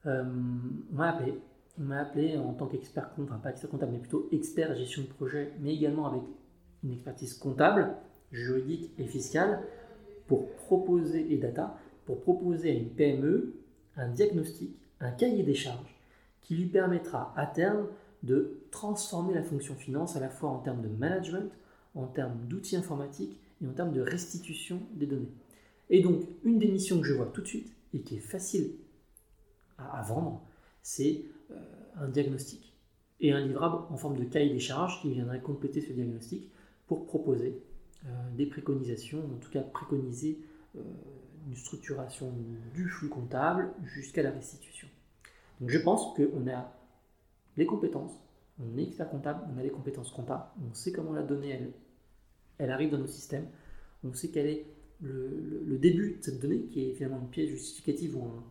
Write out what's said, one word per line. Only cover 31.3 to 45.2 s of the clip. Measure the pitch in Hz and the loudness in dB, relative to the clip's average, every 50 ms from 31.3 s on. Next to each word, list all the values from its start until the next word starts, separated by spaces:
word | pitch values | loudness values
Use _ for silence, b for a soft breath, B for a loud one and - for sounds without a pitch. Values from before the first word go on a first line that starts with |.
| B B - - | B B -18 -16
euh, | - - 175 - - - - - - 180 | -16 -16 -16 -16 -18 -20 -20 -18 -10 -6
un | 143 135 | -6 0
diagnostic | 127 143 143 131 135 127 - - - - - - - _ _ _ _ _ _ _ _ _ | 2 2 2 2 0 -2 -4 -8 -12 -16 -18 -20 -20 _ _ _ _ _ _ _ _ _
et | 175 147 | 6 6
un | 143 139 | 6 6
livrable | 139 135 127 139 160 170 170 170 - - | 4 2 0 2 2 2 2 0 -4 -4
en | 156 131 | -8 -4
forme | - 147 139 127 | -2 -2 0 0
de | 123 | -2
cahier | 123 - 151 147 143 | 2 4 6 6 6
des | 127 123 | 4 2
charges | 123 - 131 139 175 185 180 - | 0 -2 0 0 0 0 -2 -2
qui | - 147 | -2 -2
viendrait | 127 123 123 120 123 127 | 0 0 -2 -2 -4 -4
compléter | - - 143 135 - 135 131 - | -4 -4 -6 -2 -2 -2 -2 -2
ce | - - 131 | -4 -2 -4
diagnostic | 123 120 117 113 117 - - - - - - b b b b b b b _ | -2 -2 -2 -2 -6 -8 -8 -8 -8 -10 -12 b b b b b b b _
pour | 160 156 - | -2 -2 -2
proposer, | - - 156 156 143 127 117 120 131 120 - - - - - - - - - - | -2 -2 0 2 4 2 2 2 -2 -4 -6 -12 -14 -16 -16 -16 -18 -20 -16 -12
euh, | 135 123 123 123 123 120 | -10 -8 -6 -6 -6 0
des | 117 143 | 0 0
préconisations, | 143 - - 139 - 139 135 127 120 117 107 - - 147 151 | 0 0 -6 -2 0 0 0 2 -2 -4 -4 -6 -6 -6 -6
en | 160 143 127 120 | -4 -4 -6 -8
tout | - - | -10 -4
cas | - 143 | -4 -4
préconiser, | 131 - - - - - 151 135 131 127 120 120 151 156 156 B B B B B B B _ | -4 -2 -6 -8 -4 0 0 0 0 -2 -4 -4 -2 -2 -2 B B B B B B B _
euh, | 147 - - - - - - 139 131 127 131 - 156 156 143 | -14 -12 -12 -12 -14 -16 -16 -18 -18 -20 -20 -18 -14 -12 -10
une | 123 | -10
structuration | 123 - - - - - - 143 131 131 123 - - 135 127 123 120 117 113 117 113 113 117 127 | -10 -10 -12 -12 -10 -6 -6 -6 -6 -6 -8 -8 -8 -8 -6 -6 -6 -6 -8 -8 -10 -12 -10 -4
du | 165 180 180 | -4 -2 -2
flux | 175 - 147 147 | -2 -4 -6 -6
comptable | - 135 120 120 - 127 139 160 175 185 185 - - - 170 | -4 -4 -6 -4 0 2 4 4 4 2 0 -2 -4 -8 -10
jusqu'à | 127 - 143 135 - - 170 151 | -10 -10 -10 -12 -4 0 2 2
la | 135 | 2
restitution. | - 131 - - - - - - - - - - - - _ _ _ _ | 0 -2 -8 -12 -16 -18 -20 -20 -20 -18 -20 -20 -20 -20 _ _ _ _